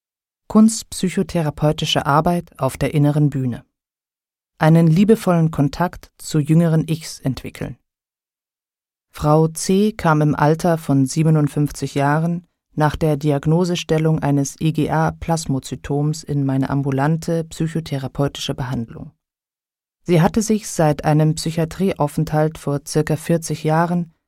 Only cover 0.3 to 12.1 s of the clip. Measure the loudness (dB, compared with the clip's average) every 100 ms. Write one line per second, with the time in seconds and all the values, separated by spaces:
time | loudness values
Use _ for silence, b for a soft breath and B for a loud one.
0.3 | _ 0 6 6 4 -10 -6 -4 -2 -2
1.3 | -2 -4 0 0 0 -2 -2 2 2 2
2.3 | 0 -4 -4 -4 -2 -2 2 2 4 2
3.3 | 0 -4 -6 -12 _ _ _ _ _ _
4.3 | _ _ 0 4 6 6 4 4 4 2
5.3 | 2 2 0 -2 0 -4 -6 -20 -20 -4
6.3 | -2 2 4 4 2 0 -4 -8 -8 -6
7.3 | -6 -10 -12 -12 -14 _ _ _ _ _
8.3 | _ _ _ _ _ _ _ _ -4 2
9.3 | 4 2 0 0 2 2 0 0 2 2
10.3 | 2 2 2 2 0 2 2 2 2 2
11.3 | 2 2 0 -4 -4 -6 -2 0